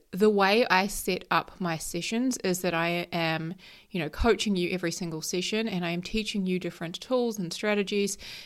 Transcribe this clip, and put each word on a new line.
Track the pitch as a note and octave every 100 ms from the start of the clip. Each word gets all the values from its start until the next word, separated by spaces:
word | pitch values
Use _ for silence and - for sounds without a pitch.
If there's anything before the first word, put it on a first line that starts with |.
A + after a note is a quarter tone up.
| _
the | F#3 G#3+
way | G3+ F#3+ G#3+ B3+
I | F#3 G#3
set | - - F3+ -
up | E3 - -
my | F3+ D#3+
sessions | - E3+ - A3+ C4 -
is | F#3+ F3+
that | F3+
I | E3 E3+ F3 F3
am, | E3+ E3 D#3+ D#3+ F#3 - - -
you | F3+
know, | D3+
coaching | - A#3 G#3+ G#3+
you | F#3 F3
every | F3+ F3
single | E3+ E3+ D#3
session, | - F3+ - G#3+ A3+
and | F3+
I | F3
am | F3
teaching | - A3 G#3+ G3+ F#3
you | F#3
different | F3 - E3+ F#3+
tools | - B3+ A#3 G#3
and | E3+
strategies | - G#3+ G#3 G3 G3+ G3+ - - -